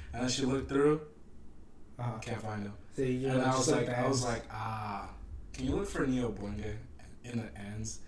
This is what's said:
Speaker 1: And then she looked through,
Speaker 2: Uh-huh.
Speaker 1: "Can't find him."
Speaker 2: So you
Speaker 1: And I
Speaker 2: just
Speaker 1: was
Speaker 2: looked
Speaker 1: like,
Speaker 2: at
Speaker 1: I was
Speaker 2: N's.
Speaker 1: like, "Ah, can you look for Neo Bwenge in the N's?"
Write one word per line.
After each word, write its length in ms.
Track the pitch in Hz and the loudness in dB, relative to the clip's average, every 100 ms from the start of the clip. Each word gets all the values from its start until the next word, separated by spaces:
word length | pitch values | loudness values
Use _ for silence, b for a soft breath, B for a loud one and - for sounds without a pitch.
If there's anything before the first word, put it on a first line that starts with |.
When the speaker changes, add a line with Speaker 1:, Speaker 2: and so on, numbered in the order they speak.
| B | B
Speaker 1:
And 100 | 117 | -2
then 40 | 127 | 0
she 140 | 127 | 2
looked 240 | 127 139 123 | 2 2 2
through, 320 | 139 143 156 - - - - - - - - - - | 6 8 6 2 -14 -16 -12 -12 -12 -14 -14 -14 -4
Speaker 2:
Uh-huh. 200 | 123 117 | -2 -2
Speaker 1:
"Can't 220 | 113 117 | -4 -4
find 220 | 107 104 | -4 -4
him." 80 | 101 101 - - | -4 -8 -10 -2
Speaker 2:
So 60 | |
you 260 | 131 127 135 | 2 2 4
Speaker 1:
And 120 | 131 | 4
I 40 | 127 | 6
Speaker 2:
just 120 | 127 | 6
Speaker 1:
was 100 | 147 | 6
Speaker 2:
looked 120 | - - | 4 4
Speaker 1:
like, 0 | 123 | 2
Speaker 2:
at 80 | |
Speaker 1:
I 40 | 123 | 4
was 160 | 135 | 4
Speaker 2:
N's. 80 | 120 | 2
Speaker 1:
like, 80 | 117 - | 0 -4
"Ah, 600 | 110 110 110 104 101 98 - - - - | -4 -4 -2 -4 -4 -6 -10 -10 -10 -10
can 140 | - 131 | -4 0
you 100 | 151 | 0
look 120 | 202 | 0
for 160 | - 139 | 0 2
Neo 240 | 127 120 | 4 2
Bwenge 420 | 101 101 104 101 98 - - - - | 0 -4 -4 -4 -4 -8 -14 -14 -12
in 140 | 120 117 | -6 -4
the 200 | - - | -4 -8
N's?" 420 | 101 110 110 - | -8 -6 -6 -6